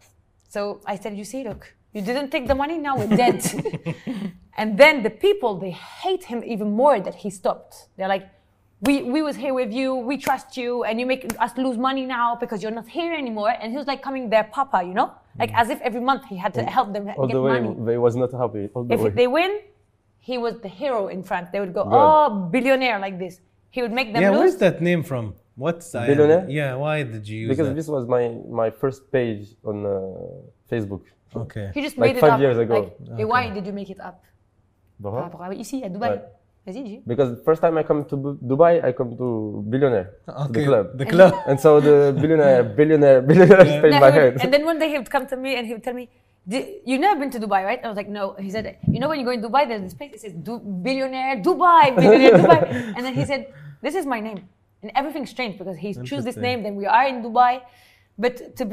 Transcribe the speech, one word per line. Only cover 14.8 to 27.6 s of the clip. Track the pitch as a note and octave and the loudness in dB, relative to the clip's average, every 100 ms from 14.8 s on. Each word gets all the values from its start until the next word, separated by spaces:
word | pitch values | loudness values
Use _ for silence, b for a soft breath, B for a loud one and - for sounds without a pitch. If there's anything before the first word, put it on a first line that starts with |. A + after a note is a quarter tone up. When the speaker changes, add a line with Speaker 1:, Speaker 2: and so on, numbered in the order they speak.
| F3+ | -2
Speaker 1:
you | G3 | -2
know? | D#4+ - _ - | -4 -6 _ -8
Like, | A#3 | -2
Speaker 2:
Mm. | A3 | 0
Speaker 1:
as | A#3 | -2
if | D4+ | -2
every | A#3+ A#3+ B3+ | -6 -4 -4
month | C4+ - | -4 -6
he | F#3 | -10
had | G3+ | -6
to | - | -6
Speaker 3:
And | - | -2
Speaker 1:
help | G#3+ G#3 | -2 -2
them | G#3 G3+ - | -6 -8 -6
Speaker 3:
all | C3 | -2
Speaker 1:
get | |
Speaker 3:
the | C3 | 0
way, | C3+ B2+ | 0 0
Speaker 1:
money. | A2 A#2+ A2+ | -2 -6 -4
Speaker 3:
they | A#2+ | 0
was | A#2+ A#2+ | 0 0
not | B2 B2+ | -4 -4
happy. | A#2+ G#2 G2+ B2 | -6 -6 -10 -8
All | |
the | A#2+ | -4
Speaker 1:
If | - | 0
Speaker 3:
way. | A3 A3+ | 0 2
Speaker 1:
they | B3 D4 | 2 2
win, | F#4+ G#4 - _ _ _ _ _ - | -2 -4 -12 _ _ _ _ _ -10
he | B3 A#3 | -6 -6
was | A3+ G3 | -8 -14
the | F#3 | -10
hero | C#4+ A#3 G3 F#3 | -6 -4 -6 -10
in | F3+ | -8
France. | F#3 F3 | -8 -6
They | G3+ | -6
would | G3 | -6
go, | G3+ | -4
Speaker 3:
God. | - A3+ D4+ | 2 4 6
Speaker 1:
"Oh, | D#4 D4 G3+ F3 B3+ | 6 4 0 -2 -2
billionaire," | B3+ C4 C4 G3+ G3 | 2 2 0 -2 -6
like | F3+ | -8
this. | F3+ - _ _ _ - | -12 -14 _ _ _ -8
He | |
would | A#3+ A#3+ | -6 -4
make | A3+ | -4
them | G3+ | 0
Speaker 2:
Yeah, | G3 | 2
Speaker 1:
lose. | G3 | 4
Speaker 2:
where's | F#4 - F#3+ | 2 4 0
that | - E3+ | 2 0
name | F3 C3+ | -2 -2
from? | B2+ G#2+ - _ - | -8 -8 -12 _ -8
What's | D3 E3+ - | -6 -6 -10
I | B2 A#2+ | -4 0
Speaker 3:
Billionaire? | C#3+ D3 E3+ F3+ | 4 6 4 2
Speaker 2:
Yeah, | D3 C#3 B2+ | -4 -4 -4
why | D3+ D3+ B2+ | -4 -4 -6
did | A2 G#2 | -10 -12
you | A2 A2+ | -8 -4
use | |
Speaker 3:
Because | C3+ | -2